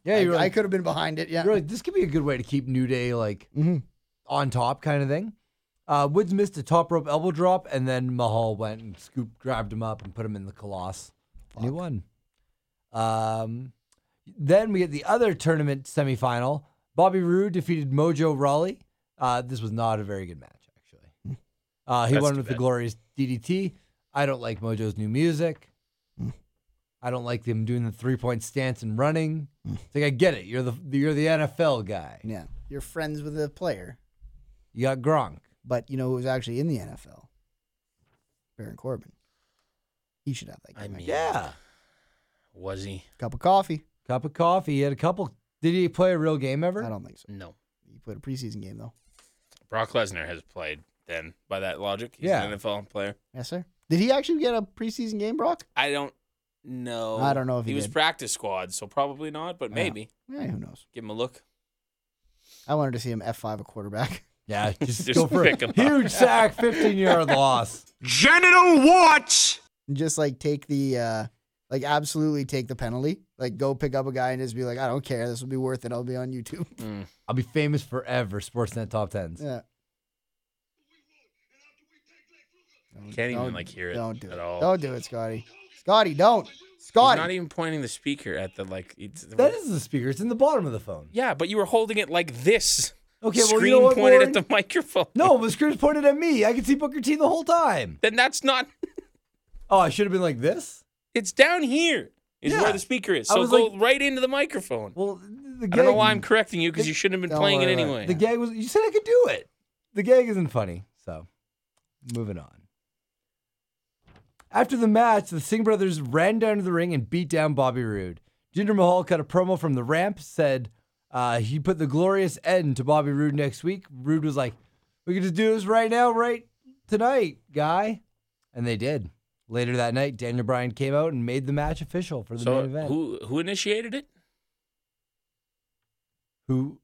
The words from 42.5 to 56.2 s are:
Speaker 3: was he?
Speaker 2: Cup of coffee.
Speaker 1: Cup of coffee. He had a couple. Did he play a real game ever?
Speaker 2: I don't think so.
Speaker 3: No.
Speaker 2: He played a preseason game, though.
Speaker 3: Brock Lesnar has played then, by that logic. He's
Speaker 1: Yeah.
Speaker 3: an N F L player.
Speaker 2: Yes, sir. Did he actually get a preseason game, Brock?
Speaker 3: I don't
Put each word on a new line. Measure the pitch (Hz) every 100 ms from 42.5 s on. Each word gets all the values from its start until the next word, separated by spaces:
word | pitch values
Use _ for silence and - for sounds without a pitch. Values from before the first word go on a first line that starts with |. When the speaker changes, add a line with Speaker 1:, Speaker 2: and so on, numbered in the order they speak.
Speaker 3:
was | 98 92 98
he? | 98 95 - -
Speaker 2:
Cup | 117
of | -
coffee. | 175 196 190 156 - _ -
Speaker 1:
Cup | 127
of | 147
coffee. | - 170 185 185 139
He |
had | 143
a | 135
couple. | 165 185 156 - _ _
Did | 160
he | 180 175
play | 170 185
a | 175
real | 160 151
game | 131 139
ever? | 175 196
Speaker 2:
I | 226
don't | 104
think | - -
so. | -
Speaker 3:
No. | 101 87 - _ _ _
Speaker 2:
He | 110
played | - 104
a |
preseason | - 131 120 110
game, | 95 107
though. | 117 - _ _ _ _ _ _ -
Speaker 3:
Brock | 110 110
Lesnar | 123 101 90 78
has | 85
played | - 92 78 78 _ _ -
then, | 82 80 - -
by | 98
that | 95 78
logic. | 101 98 120 -
He's | 170
Speaker 1:
Yeah. | 160
Speaker 3:
an | 104
N |
F | 104
L | 110 101
player. | 101 104 98 104 _
Speaker 2:
Yes, | 127 123
sir. | 180 175 _ -
Did | 170
he | 233
actually | 269 294 320
get | 254
a | 226
preseason | 202 - 226 220 226 214
game, | 214 302
Brock? | 294 339 - -
Speaker 3:
I | 143
don't | 143 143 -